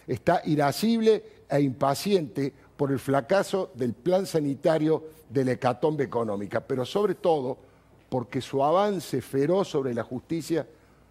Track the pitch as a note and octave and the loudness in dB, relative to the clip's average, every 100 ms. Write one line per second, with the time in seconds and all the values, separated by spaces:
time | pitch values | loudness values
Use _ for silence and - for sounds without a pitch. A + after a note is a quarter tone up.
0 | - A#2 - F3+ - D3 C#3+ C3 G#3+ A#3 | -8 -2 2 2 2 2 2 2 0 2
1 | A3 G#3 - - - C#3+ C#3+ B2 C#3 C#3 | 4 2 0 -16 -2 0 2 2 0 0
2 | G3+ G3 C#3 C#3 C#3 - - - C#3 C3+ | 0 0 0 -4 -6 -8 -12 -4 -2 -2
3 | - C3+ - G3 - G3 F#3 A#2 B2 G#2 | 0 0 2 0 2 -2 -4 -4 -4 -2
4 | E3+ F#3 F#3+ D#3+ C#3+ C3 F3 D#3+ D3+ D#3 | 0 0 2 -2 -2 0 2 2 2 0
5 | - - - B2+ B2+ B2 B2+ B2+ D#3+ D#3 | -2 -20 -4 0 0 0 0 2 0 0
6 | A#2+ A#2 A2+ G2+ G2+ A#2+ - C3 B2 G3+ | -2 -2 -2 -4 -4 -4 -2 -4 -2 0
7 | G#3 F3 F3+ D#3 B2+ B2 - _ _ _ | 0 0 0 0 0 -8 -14 _ _ _
8 | - C3 A2+ C3 - C3+ C#3 F3 G#3 F#3+ | -6 -4 -4 -6 -4 0 2 4 2 -2
9 | - C3+ - C3+ C#3+ F#3+ F#3 D3+ C3 A#2 | -4 -6 -4 -2 2 0 0 -2 -2 -4
10 | A2 B2+ - E3 C#3 D#3+ - - _ _ | -6 -8 -6 -6 -2 -4 -4 -12 _ _
11 | _ | _